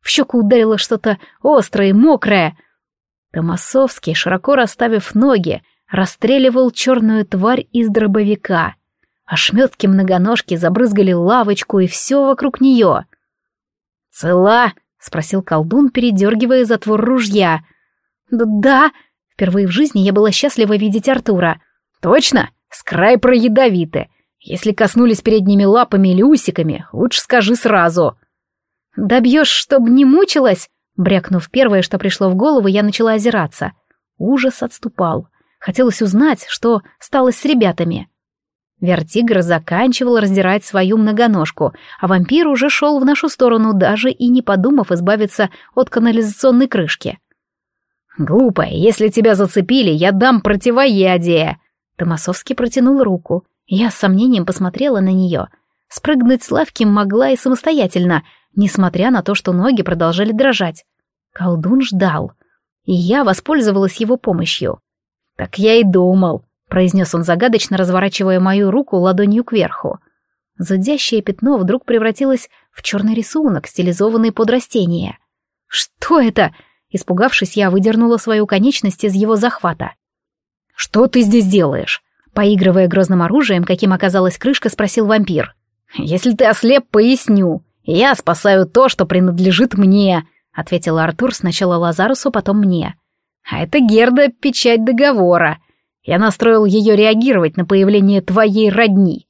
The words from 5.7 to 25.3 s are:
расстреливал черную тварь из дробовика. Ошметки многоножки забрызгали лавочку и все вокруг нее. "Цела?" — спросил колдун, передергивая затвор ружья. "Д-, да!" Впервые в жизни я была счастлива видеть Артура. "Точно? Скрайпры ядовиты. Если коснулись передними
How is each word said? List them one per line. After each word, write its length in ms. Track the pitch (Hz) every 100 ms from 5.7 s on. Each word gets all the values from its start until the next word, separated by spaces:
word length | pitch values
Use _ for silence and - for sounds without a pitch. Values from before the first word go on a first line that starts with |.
| _ _
расстреливал 800 | 190 185 - 226 269 262 247 254
черную 540 | - - 247 220 220
тварь 420 | 208 190 202 254 -
из 160 | 240 220
дробовика. 880 | 214 214 202 208 208 - 180 160 - _ _ _ _ -
Ошметки 600 | 165 - 208 262 - 202
многоножки 680 | 190 190 185 190 226 - 170
забрызгали 560 | 170 190 247 202 190
лавочку 680 | 175 175 247 214 196 - 202
и 80 | 180
все 400 | - - 277 269
вокруг 340 | 269 285 -
нее. 440 | 269 254 202 147 - _ _ _ _ _ _ _ _ _ _
"Цела?" — 600 | - 165 180 190 233 240 - _ _
спросил 440 | - 160 160 196
колдун, 480 | 185 160 160 233 285
передергивая 720 | 254 240 196 196 220 240 254
затвор 360 | 233 226 208 214
ружья. 640 | 220 262 220 202 180 160 160 _ _ _ _ _ _
"Д-, 140 | 240 226
да!" 460 | 208 262 269 294 - _ _ _
Впервые 340 | - 190 190 190
в 60 |
жизни 280 | 175 302 202
я 120 | 196
была 180 | 202 214
счастлива 460 | 196 285 - 214 208
видеть 320 | 214 208 285
Артура. 520 | 262 - 190 175 - _ _ _ _
"Точно? 500 | - 277 - 240 - _ _
Скрайпры 680 | - - - 190 240 254 247
ядовиты. 720 | 240 220 262 180 165 156 - _ _ _
Если 320 | - 175 214
коснулись 520 | 208 208 - 240 214
передними 420 | -